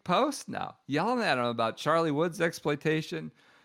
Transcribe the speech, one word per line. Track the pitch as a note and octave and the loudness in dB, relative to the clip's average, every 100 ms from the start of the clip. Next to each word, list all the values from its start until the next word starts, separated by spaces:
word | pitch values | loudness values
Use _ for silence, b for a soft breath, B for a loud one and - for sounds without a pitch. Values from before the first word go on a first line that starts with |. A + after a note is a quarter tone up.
post | - F3+ C#4+ - - | 0 2 2 -2 -8
now, | - - - - | -6 -8 -10 -4
yelling | C#3+ G#3 B3 | 0 0 0
at | F#3+ C3 | 0 2
him | A#2+ | 0
about | A#2 A2+ A2 | 0 -2 0
Charlie | D3 E3 E3 | 2 2 2
Wood's | C#3+ F3 D#3+ | 2 0 0
exploitation, | E3+ - D3 D3 D#3 D#3 D#3 D#3+ D#3+ - b b | -2 -2 -4 -2 0 0 -2 -8 -10 -16 b b